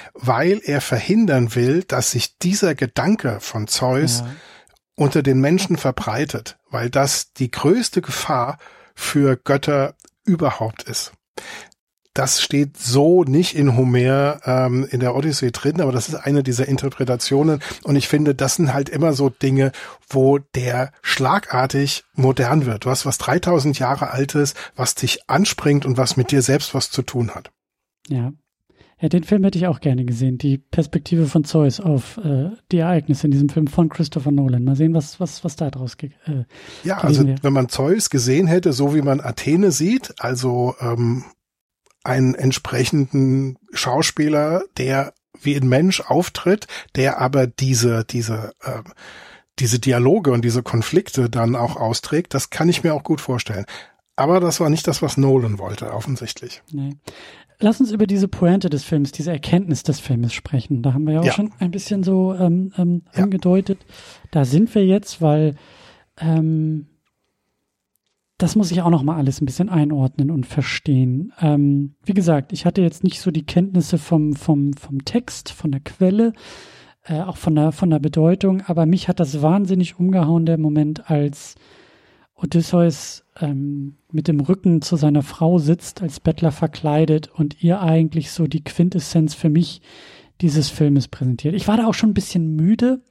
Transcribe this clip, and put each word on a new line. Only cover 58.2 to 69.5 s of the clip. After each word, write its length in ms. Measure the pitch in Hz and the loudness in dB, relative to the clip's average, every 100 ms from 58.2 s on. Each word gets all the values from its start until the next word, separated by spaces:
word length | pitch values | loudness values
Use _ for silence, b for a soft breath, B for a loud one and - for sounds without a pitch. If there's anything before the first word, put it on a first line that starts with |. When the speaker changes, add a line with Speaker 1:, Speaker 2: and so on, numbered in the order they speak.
| 196 | 0
Speaker 2:
Pointe 420 | - 175 190 185 | 2 2 2 0
des 140 | 147 | -4
Films, 280 | - 156 139 | -2 -2 -2
diese 200 | - 156 | -4 -6
Erkenntnis 520 | 151 - 175 190 139 | -6 0 0 2 -2
des 160 | - 151 | -2 -4
Filmes 340 | - 120 120 | -2 -2 -2
sprechen. 500 | - - 135 - 135 | -4 -4 -4 -2 -2
Da 100 | 123 | 0
haben 120 | 127 156 | 0 0
wir 80 | 156 | 0
ja 40 | |
auch 40 | 170 | 0
Speaker 1:
Ja. 60 | |
Speaker 2:
schon 180 | 120 214 - | 0 -2 -4
ein 120 | 180 | -4
bisschen 320 | 196 - 202 | -4 -4 -2
so, 300 | 185 190 185 185 | 2 2 2 2
ähm, 360 | 180 175 190 - | 2 2 0 0
ähm, 240 | 175 175 - - | 0 0 -2 -2
Speaker 1:
Ja. 80 | |
Speaker 2:
angedeutet. 560 | 196 185 180 185 190 190 _ B B B - | 0 2 2 2 0 -6 _ B B B -4
Da 140 | 156 131 | 0 2
sind 280 | 147 220 220 | 4 4 4
wir 100 | 190 | 4
jetzt, 360 | 196 - - | 2 -2 0
weil, 340 | 160 151 156 147 B B B B _ - | 2 4 2 -2 B B B B _ -6
ähm, 680 | 165 160 160 156 156 156 147 _ _ _ _ _ _ _ _ _ _ _ _ _ _ - | 0 2 2 0 -2 -4 -8 _ _ _ _ _ _ _ _ _ _ _ _ _ _ -4
das 180 | 175 214 | 0 2
muss 140 | 180 | 0
ich 100 | 175 | 2
auch 60 | 170 | 2
noch 120 | 170 | 2
mal 120 | 139 165 | 2 0
alles 240 | 135 127 | 0 0
ein 40 | |
bisschen 240 | 143 | -2